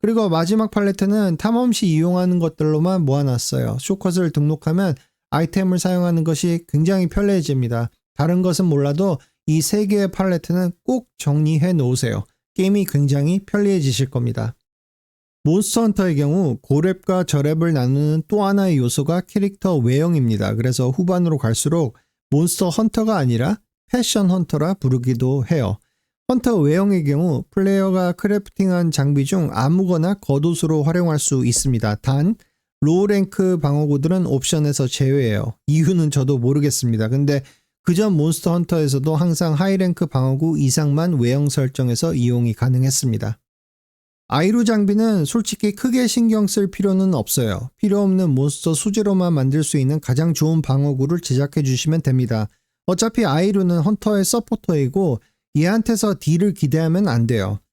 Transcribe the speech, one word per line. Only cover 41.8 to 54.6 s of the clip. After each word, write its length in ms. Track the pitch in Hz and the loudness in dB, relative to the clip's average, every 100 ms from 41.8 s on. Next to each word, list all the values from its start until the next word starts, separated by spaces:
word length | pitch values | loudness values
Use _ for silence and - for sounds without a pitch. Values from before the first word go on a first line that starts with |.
| 127 117 165 | -2 0 -2
이용이 400 | 143 120 120 120 | 0 0 0 0
가능했습니다. 840 | 110 123 127 131 131 131 107 110 110 _ _ _ _ _ _ _ _ _ | -2 0 2 0 0 -2 -4 -6 -8 _ _ _ _ _ _ _ _ _
아이루 360 | 131 180 226 | -2 2 2
장비는 640 | 226 220 202 202 226 208 147 | 2 2 2 2 2 0 0
솔직히 460 | 233 214 - 208 | -2 -4 -4 -4
크게 340 | 202 254 247 247 | -2 -2 0 0
신경 400 | - 233 220 202 | 2 2 2 0
쓸 240 | - 196 | 0 -2
필요는 440 | - 196 190 190 | -2 0 2 2
없어요. 540 | 160 107 - 117 92 123 _ | 0 -2 -2 -2 -2 -8 _
필요 240 | 208 202 | -2 0
없는 300 | 202 185 180 | 2 0 0
몬스터 440 | 131 143 - - | 0 0 -2 -4
소재로만 600 | 156 214 202 208 190 175 | -2 -2 -2 0 0 2
만들 280 | 156 131 143 | 0 0 0
수 140 | 151 147 | 0 0
있는 220 | 131 151 | 0 -2
가장 320 | - 127 165 | -2 0 0
좋은 300 | 160 156 160 | 0 0 0
방어구를 580 | 147 135 143 131 139 175 | 0 0 0 0 -2 -2
제작해 420 | - 127 143 160 | -2 -2 0 -2
주시면 380 | 139 127 151 160 | -2 -2 0 0
됩니다. 480 | 139 131 123 110 107 _ _ _ - | 0 0 0 -2 -4 _ _ _ -4
어차피 400 | 185 226 226 208 | -2 0 0 0
아이루는 540 | 143 190 202 180 175 | 2 2 2 2 2
헌터의 440 | 156 214 214 208 | 0 0 0 0
서포터이고 960 | 185 233 - 226 | 0 -2 -2 -6